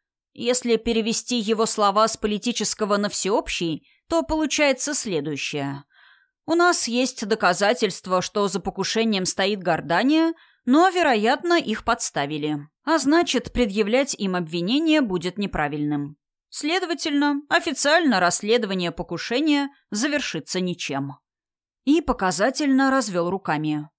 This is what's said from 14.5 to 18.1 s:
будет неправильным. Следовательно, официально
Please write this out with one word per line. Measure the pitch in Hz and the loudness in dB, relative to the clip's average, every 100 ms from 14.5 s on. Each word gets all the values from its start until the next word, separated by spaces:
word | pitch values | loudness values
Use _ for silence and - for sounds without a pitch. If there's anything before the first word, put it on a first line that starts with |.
| 170 175 269 330 311 | -4 0 0 2 2
будет | 240 180 175 - | 2 0 -4 -4
неправильным. | 196 - 147 151 147 147 143 151 _ _ _ | -4 -2 -2 -2 -2 -2 -4 -10 _ _ _
Следовательно, | - 294 359 359 339 330 285 285 285 302 | -6 -2 -2 -2 -4 -2 0 0 0 0
официально | 330 339 269 285 330 320 | -2 0 -2 2 2 4